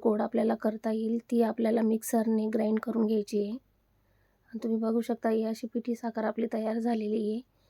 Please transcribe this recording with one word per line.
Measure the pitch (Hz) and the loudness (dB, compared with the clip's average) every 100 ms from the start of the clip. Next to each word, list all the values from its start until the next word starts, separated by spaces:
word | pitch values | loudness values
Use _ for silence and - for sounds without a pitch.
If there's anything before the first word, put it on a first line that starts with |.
गोड | 233 208 | 2 2
आपल्याला | 226 226 220 220 | 0 2 2 2
करता | 214 220 226 | 0 -2 -4
येईल | 220 220 233 - | -2 0 -2 0
ती | 233 | 2
आपल्याला | 220 214 226 226 | 2 2 2 2
मिक्सरने | 220 226 - 233 220 220 214 | 2 0 2 0 2 2 2
ग्राइंड | 220 220 220 | 0 2 0
करून | 226 226 214 | 0 0 2
घ्यायची | 220 208 208 | 2 0 -2
आहे. | 202 | -2
आणि | 240 - _ _ _ _ _ _ _ _ 226 | -6 -12 _ _ _ _ _ _ _ _ -8
तुम्ही | 226 220 | -2 0
बघू | 220 226 | 2 0
शकता | 226 233 226 | 0 -2 0
ही | 220 | 0
अशी | 220 226 233 | 0 -4 -4
पिठी | 240 240 233 | -4 -4 -4
साखर | 240 220 | -4 -2
आपली | 214 220 226 | -2 -2 -2
तयार | 226 220 226 | -2 -2 0
झालेली | 226 226 214 220 208 | 0 0 0 0 0
आहे. | 220 - _ | -4 -8 _